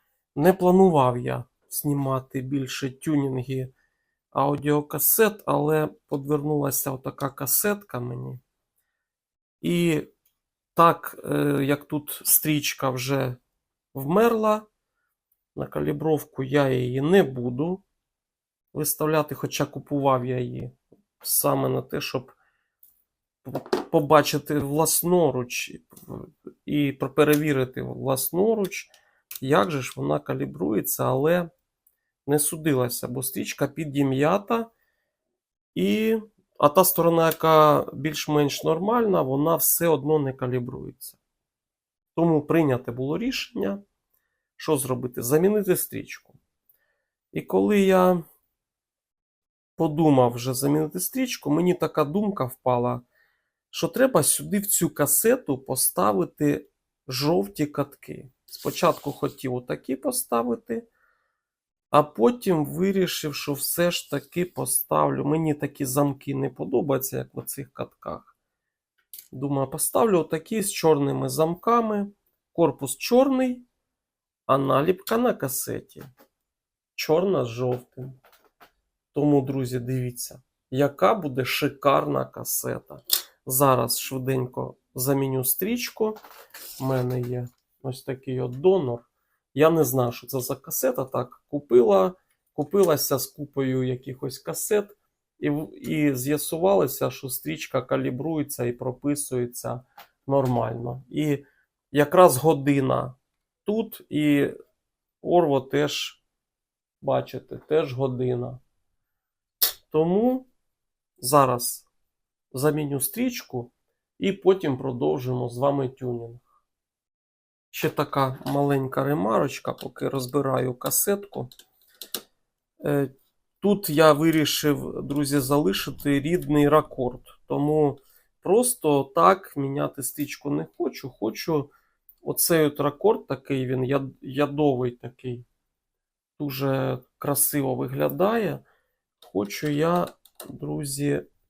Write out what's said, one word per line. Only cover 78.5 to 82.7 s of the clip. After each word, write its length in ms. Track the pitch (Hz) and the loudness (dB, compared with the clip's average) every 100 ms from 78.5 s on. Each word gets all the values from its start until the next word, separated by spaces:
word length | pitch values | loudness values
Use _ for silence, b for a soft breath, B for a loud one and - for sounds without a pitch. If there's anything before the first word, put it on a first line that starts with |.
| _ - _ _ _ _ | _ -20 _ _ _ _
Тому, 280 | 147 147 143 | 0 4 4
друзі, 380 | 131 135 123 123 | 2 -2 -4 -6
дивіться, 600 | 123 127 123 123 - 131 _ _ - | -4 -4 -4 -8 -12 -16 _ _ -6
яка 440 | 131 143 - 196 220 | 0 0 2 2 2
буде 300 | 147 127 127 | -2 -4 -2
шикарна 800 | - 143 - 139 147 147 135 131 | 0 -2 0 2 2 2 -4 -6
касета. 760 | - - - 127 | -10 -8 -6 -6